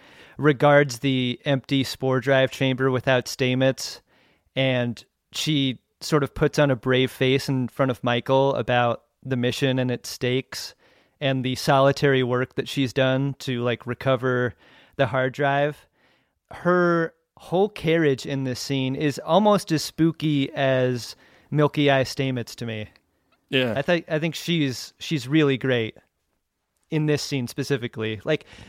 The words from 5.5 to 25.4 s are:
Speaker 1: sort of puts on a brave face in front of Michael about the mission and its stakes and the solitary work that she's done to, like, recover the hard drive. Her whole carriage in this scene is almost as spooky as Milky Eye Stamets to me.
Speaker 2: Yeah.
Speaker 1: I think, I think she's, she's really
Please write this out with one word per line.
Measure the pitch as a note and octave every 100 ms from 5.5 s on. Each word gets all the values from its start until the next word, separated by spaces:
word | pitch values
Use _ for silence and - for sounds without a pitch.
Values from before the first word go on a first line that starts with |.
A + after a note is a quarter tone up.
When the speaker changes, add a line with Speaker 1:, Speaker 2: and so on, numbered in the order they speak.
| D3+ C3+ A#2 _ _
Speaker 1:
sort | - D3+
of | C3+
puts | - D3+ -
on | C#3+
a | B2
brave | C3 B2+ B2+
face | - C3 C3+ -
in | C3 B2
front | - C3
of | A#2+
Michael | B2+ A#2+ - C3+ C#3 C3
about | A#2+ B2 A#2+ - _ _
the | C3+ B2+
mission | B2 - C3+ C3
and | B2+
its | A#2+ -
stakes | - B2 C3 - - - - _ _ _ -
and | C3+ C3 B2+
the |
solitary | B2+ - C#3 C#3 C#3 D3 C3
work | B2 B2 B2+ -
that | B2
she's | - C3
done | C3+ C3 C3 C#3 C3+
to, | - B2
like, | A#2+ A#2 A#2+
recover | A#2+ C3+ B2+ B2+ B2 B2 - _ - _ -
the | B2+
hard | C3 C3
drive. | B2+ C#3+ C#3 D3 C#3+ _ _ _ _ _ _ -
Her | - F3 F3+ F3 E3+ D#3+ - _ _
whole | - F3 G3+
carriage | - E3 E3 D3+ C3 C#3+
in | C#3 C3
this | A#2+
scene | - C3+ C3 C#3
is | D3+ C3
almost | - F3 G#3+ G3+ -
as | D#3
spooky | - - E3 - D#3 C#3+ C3+
as | - C3+ C3 B2+ B2 - - _ _ -
Milky | C#3+ D3 D#3 C#3+
Eye | C3+
Stamets | B2 - C3+ B2+ A2+ -
to | A#2
me. | A2 G#2 _ _ _ _ _ -
Speaker 2:
Yeah. | C3 B2 A#2+
Speaker 1:
I |
think, | D3 E3+ -
I | D#3
think | E3
she's, | - - E3+ C#3 A#2 - -
she's | - D3+ B2
really | D#3